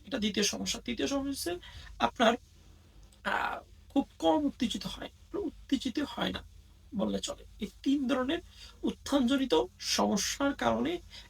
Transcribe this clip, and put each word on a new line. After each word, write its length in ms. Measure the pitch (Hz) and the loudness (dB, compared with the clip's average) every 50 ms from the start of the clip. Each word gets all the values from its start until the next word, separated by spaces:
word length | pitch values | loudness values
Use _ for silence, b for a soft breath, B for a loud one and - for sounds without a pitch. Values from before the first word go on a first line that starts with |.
| - | -8
এটা 100 | - 277 | -6 -4
দ্বিতীয় 280 | 240 202 214 190 214 - | -2 -2 0 0 2 0
সমস্যা। 360 | - - - 196 185 - 240 | 0 0 -2 -4 -4 -6 -6
তৃতীয় 260 | - 240 233 - 277 | -6 -6 -2 -2 0
সমস্যা 440 | 269 277 277 277 277 277 - - 339 | 0 0 0 -2 -2 -4 -4 -4 -4
হচ্ছে 160 | 359 349 B B B B B B B - | -6 -6 B B B B B B B -2
আপনার, 340 | - 208 - - 233 220 240 - - - - - - - - - - - - - - - - - - | -2 0 2 4 4 4 4 2 -4 -14 -20 -20 -20 -20 -20 -20 -20 -20 -20 -20 -20 -20 -20 -8 -4
আহ, 360 | 202 - - - - - - - - - - - - | -2 -2 0 -2 -2 -4 -8 -12 -16 -20 -20 -20 -2
খুব 180 | - 277 - - - - | 0 0 0 0 -4 0
কম 260 | 320 320 311 311 294 | 4 4 4 4 2
উত্তেজিত 400 | 277 - - 247 202 - 202 - | 0 0 0 -2 -2 -2 -4 -6
হয়, 240 | 190 - - - - - - - - - | -8 -8 -10 -10 -12 -14 -18 -16 -10 -6
উত্তেজিত 640 | 403 403 - - - - - 285 - - 262 - 302 | -6 -6 -6 -8 -10 -4 -2 -2 -2 -2 -4 -4 -4
হয় 320 | 285 - - 208 190 190 | -4 -4 -2 -2 -2 -2
না 120 | 185 - - - - - - - - - - - 277 | -2 -4 -8 -12 -18 -20 -20 -20 -20 -20 -18 -8 -4
বললে 240 | 196 214 208 196 - | -2 -2 0 -2 -2
চলে। 260 | - - - - - - - - | -4 -6 -8 -10 -14 -20 -10 -8
এই 80 | 214 202 - - - | -8 -8 -8 -4 0
তিন 240 | 277 277 294 262 | 2 2 2 2
ধরনের 320 | 240 277 254 254 262 330 349 - B B B B B B B 359 | 2 0 0 2 0 -2 -2 -4 B B B B B B B -4
উত্থানজনিত 800 | 240 - - - - 269 285 247 233 277 269 269 247 - 349 359 - - - | -4 -4 -4 -2 2 2 4 4 4 4 2 4 4 4 4 4 2 -4 -8
সমস্যার 760 | - - - - 208 208 214 196 - - - - 277 285 277 | -4 -2 2 2 4 4 2 2 0 -2 -2 0 0 0 0
কারণে 460 | - 247 233 226 226 247 311 349 349 - B B B B | 2 2 2 4 4 2 0 0 -4 -6 B B B B